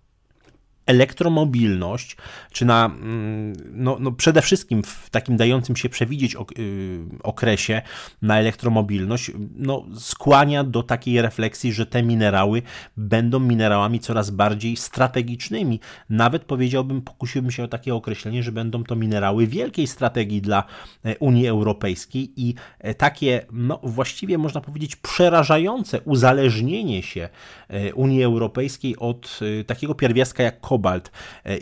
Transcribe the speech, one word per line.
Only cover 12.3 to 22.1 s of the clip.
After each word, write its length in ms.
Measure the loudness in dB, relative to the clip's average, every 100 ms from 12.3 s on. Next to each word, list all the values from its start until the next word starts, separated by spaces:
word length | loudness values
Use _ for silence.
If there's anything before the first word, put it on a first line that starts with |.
| 4 2 0 -4 -16 -14 -10
będą 440 | 0 2 2 2
minerałami 600 | 2 4 4 2 2 -2
coraz 300 | -2 -2 -2
bardziej 460 | 2 2 2 -4 -4
strategicznymi. 1040 | -6 0 0 0 -4 -6 -6 -2 -2 -2 -6 -20 -2
Nawet 340 | 2 4 2
powiedziałbym, 580 | -2 0 2 0 -2 -6
pokusiłbym 480 | -8 -10 -6 -2 -2
się 140 | -4
o 40 | -8
takie 260 | -8 -4
określenie, 480 | -4 -4 -8 -6 -4
że 100 | -4
będą 320 | -4 -4 -4
to 120 | -4 -2
minerały 500 | 0 0 2 2 2
wielkiej 400 | 0 -4 -2 -4
strategii 560 | -2 -2 0 -2 -2
dla, 220 | 0 0 -2 -12 -20 -8
e, 140 | -6 0
Unii 280 | 4 4 4
Europejskiej 880 | 2 0 0 -4 -4 -6